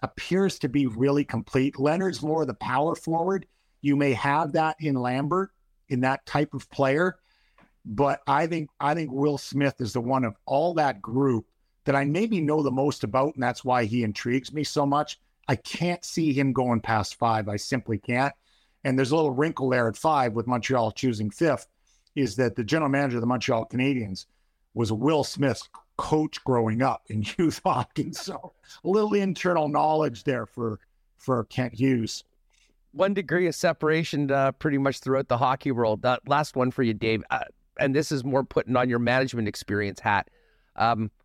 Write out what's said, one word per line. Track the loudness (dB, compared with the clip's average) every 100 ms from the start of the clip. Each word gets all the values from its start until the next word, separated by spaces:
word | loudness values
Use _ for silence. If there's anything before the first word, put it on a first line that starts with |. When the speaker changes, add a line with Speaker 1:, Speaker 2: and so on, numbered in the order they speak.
Speaker 1:
appears | -10 -8 -2 2 2 0
to | -2
be | 0 0
really | 2 2 2
complete. | 0 -4 -2 0 0 0
Leonard's | 0 2 0 -2
more | -2 -2 -2
the | -4
power | -2 0 0 -2
forward. | -2 -2 0 -2 -4 _ _ _
You | 2 4
may | 4
have | 2 0 0 0
that | 0 0 -2
in | -2 0
Lambert, | 0 -2 0 -2 -2 _ _ _ -6
in | 0
that | 0 0 -2
type | -2 -2 -4
of | -10
player. | 0 2 2 0 -2 _ _ _ _ _ _ -10
But | 0 0 0 0
I | 0 2
think, | -2 -6 -4
I | -2 0
think | -2
Will | 0 0 0
Smith | -4 0 0 0
is | -4
the | -4
one | -2 0 0
of | -4 -2
all | 0 2
that | 2 0 -2
group | -4 0 2 2 -2 _ _ _ 0
that | 0
I | 2
maybe | 0 2 0
know | 2 2
the | 2
most | 2 0 0
about, | -2 0 0 0
and |
that's | -4 -2
why | 0 0 2
he | 0
intrigues | 0 -2 -2 -2 -2
me | -6
so | -4 0
much. | 2 2 0 -8 _ _ -2
I | -2
can't | -2 -4 -2 -4
see | -4 -2 0
him | 2 2
going | 2 2 0
past | 2 0 0 -2
five. | 0 0 -2
I | -6
simply | -4 -4 -2 -6
can't. | -2 0 0 -4 _ _ _ _
And | -2 0
there's | 2
a | 2
little | 2
wrinkle | 2 0 0 0
there | 2 2
at | 0
five | 2 2 2
with | 0 -2
Montreal | -2 0 2 0
choosing | 0 -2 0 -4
fifth, | 0 0 0 -4 _ _ _ _ -2
is | -2 2
that | 0 0
the |
general | 0 0 2
manager | 0 0 0
of |
the | 0
Montreal | -2 0 -2 -2
Canadiens | -2 0 0 -4 -10 -14 _ _ _ _
was | -2 -2
Will | 2 2 2
Smith's | 0 0 0 0 -8 -20 _ -8
coach | 0 0 0 -4 -2
growing | 0 2 0
up | 0 -2 -6
in | -6 -4
<laughs> | 0
youth | 0 0 0
hockey. | 0 -2 -4 -6
So | -8 -12 -12 -14 _ -20 -10
a | 0
little | 2 2 2
internal | 0 0 0 2 2
knowledge | 2 2 2 0 -2
there | -4 -2 -4
for, | -6 -4 -6 _ _ _ _
for | -2 -2 -2
Kent | -4 -4
Hughes. | 0 2 2 0 -8 -14 _ _ _ _ _ _
Speaker 2:
One | -2 0
degree | 0 -2 0 0
of | 0
separation, | -2 0 0 0 0 -2 0
uh, | 2 0
pretty | 0 0 2
much | 0 -2
throughout | -2 0 0
the | 0
hockey | 2 0 -2
world. | 0 2 2
That | 0 0 0
last | 0 0 0
one | -2
for | 0
you, | 0
Dave, | 0 0 0 -2
uh, | -4 -6 -14 _ -2
and | 0 2
this | 0
is | -2
more | 0 0
putting | 0 -2 0 2
on | 2
your | 2
management | 2 2 0 -2 -4
experience | -6 -4 -2 -2 -2
hat. | 0 0 0 _ _ _ _ -2
Um, | 0 0 -4 _